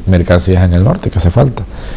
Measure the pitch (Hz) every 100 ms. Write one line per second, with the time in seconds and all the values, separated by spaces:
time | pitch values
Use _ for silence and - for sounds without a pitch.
0 | - 90 85 90 95 90 92 87 95 175
1 | - 95 - 120 135 - - - -